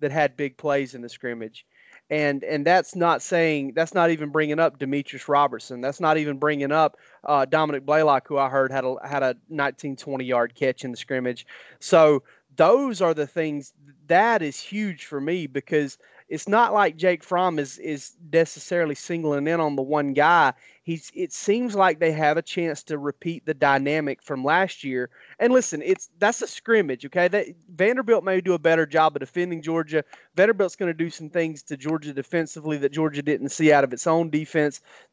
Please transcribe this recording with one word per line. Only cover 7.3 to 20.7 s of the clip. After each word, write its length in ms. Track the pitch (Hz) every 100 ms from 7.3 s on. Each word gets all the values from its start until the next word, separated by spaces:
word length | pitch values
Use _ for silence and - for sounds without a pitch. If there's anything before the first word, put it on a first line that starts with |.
| 147 135
Dominic 400 | 156 156 139 139
Blaylock, 420 | 151 156 135 -
who 80 | 143
I 140 | 135
heard 200 | 135 131
had 140 | 135
a, 120 | 127 127
had 200 | 135 139
a 120 | 131 123 _
nineteen, 480 | 156 139 135 147 135
twenty 300 | - 135 127
yard 280 | 123 120
catch 300 | - 135 123
in 60 | 131
the 80 | 117
scrimmage. 480 | - 131 123 120 - - - -
So 440 | - 175 156 143 - _ _ -
those 440 | 165 247 277 190
are 140 | 175
the 120 | 151 143
things 460 | 175 160 147 135 _ 143 139 _
that 360 | 170 226 220
is 180 | 156 135
huge 460 | - 208 208 160 -
for 140 | 143
me, 260 | 143 180 147
because 500 | 135 - 156 143 - _ _ _
it's 200 | 151 -
not 240 | 214 226
like 240 | 208 190 160
Jake 280 | 185 175
Fromm 340 | - 180 185 156
is, 200 | 139 -
is 340 | 156 147 - _ 160
necessarily 600 | 165 160 - - 175 160
singling 520 | 143 - 170 156 143 147
in 140 | 170
on 160 | 156 139
the 60 |
one 300 | 135 151 143
guy. 400 | 139 151 175 143 - -